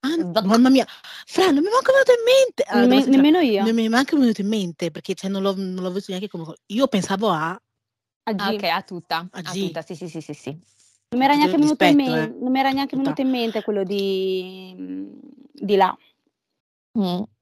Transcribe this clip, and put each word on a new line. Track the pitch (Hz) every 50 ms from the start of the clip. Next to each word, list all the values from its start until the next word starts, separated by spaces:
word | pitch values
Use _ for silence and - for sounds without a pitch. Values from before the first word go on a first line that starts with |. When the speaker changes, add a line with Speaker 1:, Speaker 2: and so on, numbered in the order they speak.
Speaker 1:
Ah, | - 269 330 330
Speaker 2:
Doc. | 320 180 165 214 190
Speaker 1:
mamma | 190 220 233 247 262
mia, | 269 262 - - - - - - - - -
fra, | _ - - 381 370
non | 285 277
mi | 311 403
è |
manco | 440 508 539 -
venuto | 523 539 523 494
in | 494 480 453
mente. | 480 523 539 539 494 - - 269
Allora, | - 202 240 240
Speaker 3:
Nemme-, | 247
Speaker 1:
devo | 254 269
essere | 269 254 277
Speaker 3:
nemmeno | 269 277 294 311 359
Speaker 1:
sincera, | 339 254 214 196
Speaker 3:
io. | 196
Speaker 1:
non | 226 226
mi | 226 226
è | 220
manco | 226 247 277 - - 294
venuto | 262 233 214 -
in | 196 202
mente, | 220 220 190 170 160 _ 175 170
perché, | 151 175 - - 190
cioè, | - - 190
non | 196 196
l'ho, | 190 196 190
non | 190 196 185 185 185
l'ho | 180 185
visto | 180 196 202 -
neanche | 190 180 202 208
come | - 175 160
co-, | 156 - _ _
io | _ 202 226 277 262
pensavo | - 196 175 - 196 190 226 214
a | 175 156 156 165 180 - _ _ _ _ _ _ _ _ _ _ _ _ _
Speaker 3:
A | 226
G. | 220 185
Speaker 2:
Ah, | 202 196
ok, | 214 202 196
a | 170 165 190
Tuta, | 190 - 190 175 - _ 170 160 170 185
Speaker 1:
A | _ 196
Speaker 2:
a |
Speaker 1:
G. | 170 - - 190 196
Speaker 2:
Tuta, | 175 151 165
sì, | 156 _ 185
sì, | 151 180 170
sì, | - 165
sì, | 151 - 147
sì. | - - 127
Speaker 3:
Non | 147 165 _ _ _ _ _ _ _ _ _ _ - 240
mi | 262
era | 277 285
Speaker 1:
Con | 294
tutto | 302 285 285
Speaker 3:
neanche |
Speaker 1:
il | 302
Speaker 3:
venuto | 294 302 302 - 190
in | 180 294
Speaker 1:
rispetto, | 285 277 254 -
Speaker 3:
men-, | 160 156 - 240
Speaker 1:
eh. | -
Speaker 3:
non | - 254
mi | 262 269
era | 269 269
neanche | 269 269 277 269 -
Speaker 1:
Tuta. | 262
Speaker 3:
venuto | 269 - 294 -
in | 269 262
mente | 262 240 233 226 208 220
quello | 208 - 214 202
di, | 196 180 202 202 196 196 190 190 190 190 185 185 185 185 185 190 190 185 185 185 - 185 - 95 98 101 - - - - - _ - _
di | _ - - 190 -
là. | 190 190 185 - _ _ _ _ _ _ _ _ _ _ _ _ _ _ _ _ _ _ _ _ 233
Speaker 2:
Mm. | 196 180 175 180 214 - _ _